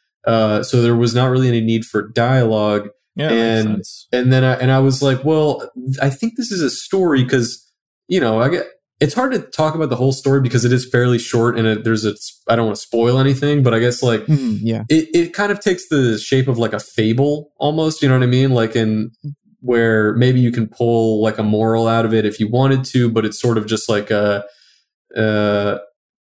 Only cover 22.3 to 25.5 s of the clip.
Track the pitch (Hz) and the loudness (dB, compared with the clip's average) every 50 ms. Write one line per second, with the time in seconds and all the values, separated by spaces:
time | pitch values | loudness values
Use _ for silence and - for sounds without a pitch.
22.3 | - - 110 104 117 123 135 135 135 131 131 - - 131 120 117 110 113 110 107 | -2 -2 -4 0 0 2 2 2 2 0 -2 -2 0 0 0 2 0 0 -2 -2
23.3 | - - - 123 120 110 104 104 113 107 - - 107 104 104 - 110 104 104 104 | -4 -2 0 0 0 0 -2 -2 -4 -4 -2 -2 -2 -2 0 -2 -2 0 0 0
24.3 | 101 101 - - - _ _ _ _ _ _ _ _ _ _ _ - - 110 107 | -2 -2 -6 -12 -20 _ _ _ _ _ _ _ _ _ _ _ -4 -2 0 0
25.3 | 107 107 104 104 | 0 0 0 0